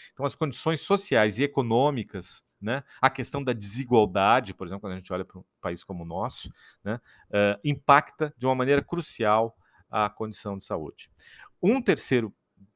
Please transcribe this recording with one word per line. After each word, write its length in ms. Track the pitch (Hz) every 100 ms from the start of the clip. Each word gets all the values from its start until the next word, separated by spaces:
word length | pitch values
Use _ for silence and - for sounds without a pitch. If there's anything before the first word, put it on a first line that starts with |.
| -
Então, 140 | - 135
as 100 | -
condições 460 | 151 - 160 160
sociais 580 | - 196 - 123 107 101
e 40 |
econômicas, 1000 | 143 143 117 117 143 135 - 95 - - _ -
né? 220 | 101 135 - -
A 80 | 131
questão 340 | - 117 143
da 100 | 127
desigualdade, 1000 | 117 101 117 123 120 101 98 101 123 104
por 140 | - 90
exemplo, 140 | 98
quando 120 | 101
a 40 | 92
gente 140 | 90
olha 140 | 92 90
pra 140 | 92
um 40 | - _
país 240 | 90 87
como 200 | - 90
o 20 | 82
nosso, 480 | 87 123 - - - - _
né? 180 | 101 120 _ _ -
Eh, 280 | 104 101 101
impacta 680 | 147 143 - 143 151 - 151 -
de 80 | 131
uma 80 |
maneira 300 | 131 127 143
crucial 760 | - 170 - - 107 110 113 - _ _ _ 110
a 140 | 104
condição 480 | - 107 101 104 98
de 80 | -
saúde. 460 | 92 76 - - _ - - - -
Um 180 | 180 262
terceiro, 540 | 247 151 - 123 107 - _ _ 98